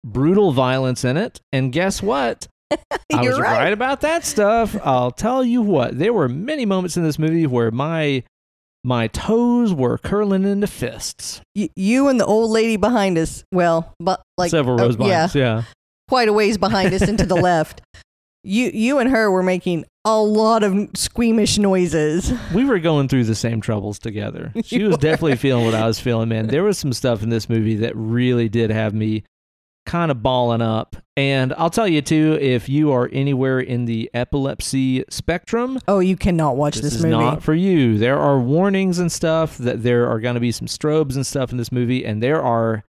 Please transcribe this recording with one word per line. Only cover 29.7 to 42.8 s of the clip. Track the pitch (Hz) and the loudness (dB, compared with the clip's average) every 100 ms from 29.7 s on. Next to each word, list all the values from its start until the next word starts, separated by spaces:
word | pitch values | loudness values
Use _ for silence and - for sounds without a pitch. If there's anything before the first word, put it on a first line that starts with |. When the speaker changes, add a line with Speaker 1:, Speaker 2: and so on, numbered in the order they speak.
| _ - | _ -6
Speaker 1:
kind | 170 170 | -2 -2
of | 123 | 0
balling | 117 127 120 117 | 0 2 2 0
up. | 113 110 - - - - | 0 -2 -4 -14 -10 -2
And | 139 135 127 - | 0 2 0 0
I'll | 165 | -2
tell | 190 214 | 0 2
you, | 156 | 0
too, | 143 156 156 156 | 2 2 2 2
if | 139 123 127 | 2 0 0
you | 143 151 | 0 2
are | 127 123 | 2 0
anywhere | 135 139 131 131 131 | -2 -2 0 0 -2
in | - 123 120 | -2 -4 -2
the | 113 113 | -4 -4
epilepsy | 120 123 143 135 - - 135 131 127 - | -6 -4 -4 -4 -6 -4 -2 0 -2 -4
spectrum, | - - 170 - 226 254 262 - | -8 -4 -6 -4 -4 -4 -4 0
Speaker 2:
Oh, | 196 | 2
you | 185 185 | 2 0
cannot | - 170 151 127 | 0 2 0 0
watch | 147 | -2
Speaker 1:
this | - | -2
Speaker 2:
this | 147 117 | -4 0
Speaker 1:
is | |
Speaker 2:
movie. | 160 113 | 0 2
Speaker 1:
not | 120 127 | 2 0
for | - | 0
you. | 160 190 175 123 107 | 0 2 4 4 2
There | 117 143 | 2 2
are | 147 139 | 2 2
warnings | 120 151 196 190 190 175 | 2 2 2 0 0 0
and | 175 | -2
stuff | - 165 160 160 - | -2 -2 0 -2 -4
that | 123 117 | -4 -2
there | 117 120 120 | 2 2 2
are | 113 | 0
gonna | 120 120 | -2 -2
be | 120 | -2
some | 110 113 | -4 -8
strobes | - 151 156 147 131 | -4 -2 0 0 -2
and | 131 | -4
stuff | 143 127 | -4 -4
in | 123 | -4
this | 120 | -4
movie, | 123 120 127 | -2 0 -2
and | 113 107 | -2 -2
there | 120 156 | 0 0
are | 131 117 113 110 | 0 0 0 -2